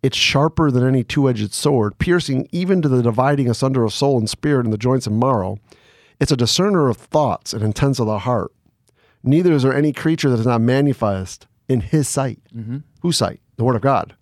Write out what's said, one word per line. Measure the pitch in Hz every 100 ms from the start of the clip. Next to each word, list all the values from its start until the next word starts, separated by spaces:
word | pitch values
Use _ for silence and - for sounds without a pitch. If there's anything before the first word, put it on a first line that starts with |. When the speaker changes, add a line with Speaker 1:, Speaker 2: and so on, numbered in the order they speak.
Speaker 1:
It's | 135 -
sharper | - 135 156 160 156
than | 127 127
any | 131
two-edged | 117 - 135 117 104
sword, | - 147 135 104 98
piercing | - 175 165 131 -
even | 175 180 190
to | 151
the | 127
dividing | 117 110 131 147 123
asunder | 117 135 131
of | 113
soul | - 143 135
and | 107
spirit | - 151 143 120
and |
the | 107
joints | 120 131 107
and | 107
marrow. | 127 123 92 104 _ - _ _ _ _
It's | 139
a | 135
discerner | 117 - 190 190 139
of | 110
thoughts | - 151 143 92 -
and | 110
intents | 107 104 139 127
of | 110
the | 107
heart. | 113 120 - _ _ _ _ _ _ _
Neither | 123 147 180
is | 151
there | 127
any | 135 151
creature | 135 160 160 143
that | 120
is | 113
not | 117
manifest | 117 131 143 131 107 98 92 - _ _ _
in | 127
his | - 156 135
sight. | - 135 113 _ 117
Speaker 2:
Mm-hmm. | 110 131 151 _
Speaker 1:
Whose | 175 165
sight? | 92 - _ -
The |
word | 117 117
of |
God. | 135 127 - -